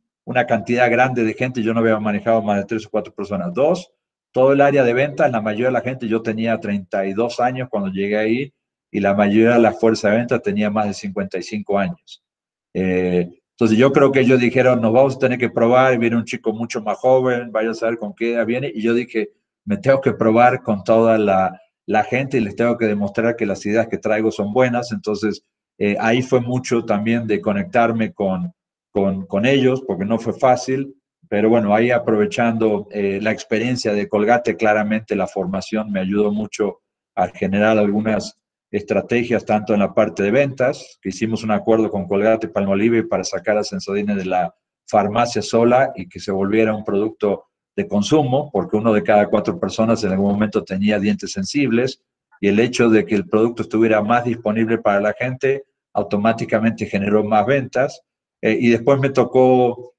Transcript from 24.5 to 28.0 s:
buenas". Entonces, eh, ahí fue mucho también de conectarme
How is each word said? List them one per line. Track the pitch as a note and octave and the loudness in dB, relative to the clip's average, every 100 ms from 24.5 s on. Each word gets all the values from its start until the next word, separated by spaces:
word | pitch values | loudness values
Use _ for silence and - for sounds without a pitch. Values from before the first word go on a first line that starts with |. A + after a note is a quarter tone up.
buenas". | A2+ B2+ A#2+ A2+ | 2 2 0 -4
Entonces, | G#2 G#2 G2+ G#2+ F#2+ _ _ _ - | -6 -4 -4 -4 -6 _ _ _ -4
eh, | G2+ G2+ | -2 0
ahí | A2+ A#2+ | 0 0
fue | B2+ C3 | 2 0
mucho | A#2+ B2 B2 A#2+ A2+ | 0 -4 -2 -2 -2
también | G#2 A2 A#2 A2+ | -2 -2 -2 -2
de | G2+ | -2
conectarme | G#2+ G2+ F2+ B2 A#2 A2+ | -2 -4 -2 0 2 0